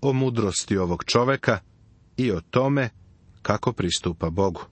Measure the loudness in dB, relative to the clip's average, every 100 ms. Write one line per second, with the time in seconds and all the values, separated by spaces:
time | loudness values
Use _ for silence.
0 | 0 2 0 0 -2 -2 -2 -2 0 -2
1 | 0 2 2 0 0 0 -4 _ -20 -20
2 | _ -2 0 0 0 2 2 2 0 -6
3 | -20 -20 _ -18 -2 0 0 0 -2 -2
4 | -4 -2 -4 0 0 -2 -14